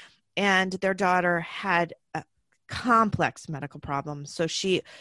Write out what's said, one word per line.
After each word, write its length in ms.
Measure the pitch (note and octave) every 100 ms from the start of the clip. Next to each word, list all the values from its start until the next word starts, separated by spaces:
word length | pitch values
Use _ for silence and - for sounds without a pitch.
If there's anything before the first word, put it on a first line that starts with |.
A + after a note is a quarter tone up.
| - _ _ -
and 380 | G3+ F#3+ F#3+
their 200 | F#3 F#3+
daughter 460 | F#3+ F#3+ F3+ F3 E3+
had 520 | E3+ - G3 F3 E3+ - _
a 100 | D#3+ - _ _ _ -
complex 800 | - B3 A3+ A3 - C#3+ - -
medical 320 | D3 C#3 C#3+
problem. 460 | - D3 C#3+ D3 C#3+
So 220 | - D#3+
she, 340 | - F#3+ F3+ - -